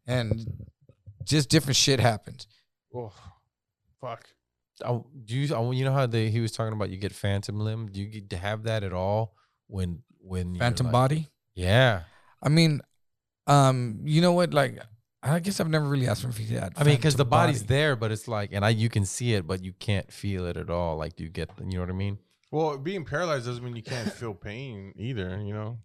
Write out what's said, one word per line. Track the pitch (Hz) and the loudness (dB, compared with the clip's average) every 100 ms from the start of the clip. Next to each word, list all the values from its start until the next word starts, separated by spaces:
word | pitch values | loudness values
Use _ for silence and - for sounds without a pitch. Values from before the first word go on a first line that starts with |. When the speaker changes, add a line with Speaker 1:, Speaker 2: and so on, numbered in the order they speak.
| - | -4
Speaker 1:
and | 127 113 110 110 92 - _ _ _ - - | -2 0 -2 -4 -12 -16 _ _ _ -20 -12
just | - 156 139 | 0 2 4
different | 160 143 127 | 4 4 4
shit | - 131 | 4 4
happens. | 123 107 - - - _ _ _ _ | 4 2 -4 -18 -20 _ _ _ _
Speaker 2:
Oh, | 123 113 - - - _ _ _ _ _ _ | -14 -12 -16 -20 -20 _ _ _ _ _ _
fuck. | 127 - - _ _ _ _ _ | -14 -14 -16 _ _ _ _ _
Speaker 3:
Oh, | - 120 - 139 | -4 -2 -4 -16
do | 107 123 | -6 -2
you, | 143 147 | -2 0
oh, | 117 | 0
you | 127 135 | 0 2
know | |
how | 135 127 | 2 2
they, | 113 110 | 2 2
he | 110 | 2
was | 110 | 0
talking | - 110 | -2 -4
about | 107 95 | -2 -4
you | 92 | -4
get | 101 | -6
phantom | - 101 98 - 104 | -4 -2 -2 -2 -4
limb? | 107 110 110 | -4 -4 -8
Do | 95 | -8
you | 101 | -8
get | 107 98 | -10 -10
to | 90 | -6
have | 101 110 | -4 -4
that | 110 110 | -2 -2
at | 98 | -2
all | 90 95 107 113 - _ _ _ | -2 0 0 -2 -6 _ _ _
when, | 98 90 85 - _ | -4 -4 -6 -12 _
when | 92 92 90 90 | -8 -6 -4 -2
you're, | |
Speaker 1:
Phantom | 120 120 123 | 0 0 2
Speaker 3:
like | |
Speaker 1:
body? | 120 131 156 156 _ _ | 4 4 2 -4 _ _
Speaker 3:
Yeah. | - 90 110 131 98 - - _ _ | -4 4 6 6 2 -4 -18 _ _
Speaker 1:
I | 139 | 2
mean, | 156 165 143 - _ _ _ _ _ - | 4 4 2 -6 _ _ _ _ _ 4
um, | 143 135 127 123 104 | 6 6 4 0 -4
you | 147 151 | 0 4
know | 175 | 6
what? | 175 170 | 4 2
Like, | 147 131 113 - - _ _ | 2 2 -2 -16 -20 _ _
I | 123 170 | 0 0
guess | 175 190 | 0 -2
I've | 165 | 0
never | 156 147 | 0 2
really | 139 123 | 2 0
asked | 110 | 0
him | 123 | -4
if | 110 | -6
he | 110 120 | -4 -4
had | - - | -4 2
Speaker 3:
I | |
mean, | 147 139 | 6 6
'cause | 156 | 4
Speaker 1:
phantom | 139 | 2
Speaker 3:
the | 131 | 4
body's | 151 170 135 | 4 4 2
Speaker 1:
body. | 104 135 | 2 2
Speaker 3:
there, | 151 127 | 2 2
but | 110 | -2
it's | 107 - | -4 -4
like, | 107 104 | -4 -4
and | 101 101 | 0 2
I, | |
you | 113 113 | 4 2
can | 107 95 | 2 0
see | - 120 107 | -2 0 0
it, | 80 | 0
but | 95 | -4
you | 92 | -6
can't | 92 - 101 - | -6 -2 0 -2
feel | - 101 95 90 | -8 -4 -4 -4
it | 85 | -6
at | 85 | -4
all. | 87 85 78 | -2 -2 -2
Like, | 78 - | -6 -8
do | |
you | 85 | -10
get, | 85 80 - | -8 -8 -8
you | 92 92 | -8 -6
know | |
what | 90 | -4
I | |
mean? | 92 98 104 _ _ _ | -4 -4 -6 _ _ _
Speaker 2:
Well, | 151 156 143 | -4 -2 -4
being | 139 196 139 | -6 -8 -6
paralyzed | 147 175 143 120 | -4 -2 -2 -4
doesn't | 120 | -8
mean | 123 117 | -8 -10
you | |
can't | 113 127 117 | -8 -8 -6
feel | - 117 | -8 -10
pain | 98 110 110 135 104 98 - | -10 -12 -12 -12 -12 -14 -10
either, | 110 123 92 95 | -8 -6 -6 -6
you | 104 | -6
know? | 107 107 117 | -6 -8 -10